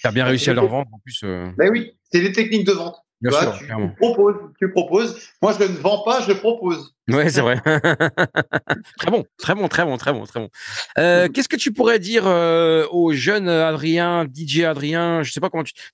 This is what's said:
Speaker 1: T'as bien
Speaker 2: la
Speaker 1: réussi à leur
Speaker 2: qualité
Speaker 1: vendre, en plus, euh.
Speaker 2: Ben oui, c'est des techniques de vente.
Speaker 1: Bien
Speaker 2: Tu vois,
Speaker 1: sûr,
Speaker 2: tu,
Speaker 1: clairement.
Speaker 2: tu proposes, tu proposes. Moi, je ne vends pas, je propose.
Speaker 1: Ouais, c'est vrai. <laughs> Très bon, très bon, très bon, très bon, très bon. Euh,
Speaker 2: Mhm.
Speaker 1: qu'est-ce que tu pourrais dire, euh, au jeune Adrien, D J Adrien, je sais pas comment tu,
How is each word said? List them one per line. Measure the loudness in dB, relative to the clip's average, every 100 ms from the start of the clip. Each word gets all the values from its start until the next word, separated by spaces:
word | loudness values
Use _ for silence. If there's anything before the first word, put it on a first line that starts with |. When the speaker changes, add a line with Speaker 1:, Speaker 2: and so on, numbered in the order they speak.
Speaker 1:
T'as | -2
bien | 0
Speaker 2:
la | 2
Speaker 1:
réussi | 2 2
à |
leur | 2
Speaker 2:
qualité | 2 0
Speaker 1:
vendre, | -6 -12
en |
plus, | -16 -10
euh. | -8 -6 -6 0
Speaker 2:
Ben | 2
oui, | 2 -2 -16 _
c'est | 0
des | 0
techniques | 0 0 0 2
de |
vente. | 0 -2 -12 _ -6
Speaker 1:
Bien | 0
Speaker 2:
Tu | 2
vois, | 2
Speaker 1:
sûr, | -2
Speaker 2:
tu, | -8
Speaker 1:
clairement. | -6 -4
Speaker 2:
tu | 0
proposes, | 0 4 2 2 -6 -6
tu | -2
proposes. | 0 2 2 0 -6 -18 -2
Moi, | 0 2
je |
ne | 0 0
vends | 0 0
pas, | 0 0 0
je |
propose. | 0 0 -2 -2 -6 -8 _ -2
Speaker 1:
Ouais, | 2 2
c'est | 2
vrai. | 2 2
<laughs> | 2 2 2 2 0 0 -2 -2 -4 -4 -4 -6 -8 -6
Très | -2
bon, | -2 -2 -8
très | -4 -2
bon, | 0
très | 0 -2
bon, | -2
très | -2
bon, | -4 -4
très | -8
bon. | -10 -12 -14 -10 -6 0
Euh, | 2 4 2
Speaker 2:
Mhm. |
Speaker 1:
qu'est-ce | 0 -2
que | -2
tu | -4
pourrais | 0 2 2
dire, | 0 0 2
euh, | 2 2 2 4 2 2
au | 0 0
jeune | 0 0 0 2
Adrien, | 2 0 0 -2 0 0 0 -2
D | -6 -4
J | 0 0
Adrien, | 0 -4 -2 0 -2
je | -2
sais | -4
pas | -4
comment | -4
tu, | -8 -10 -14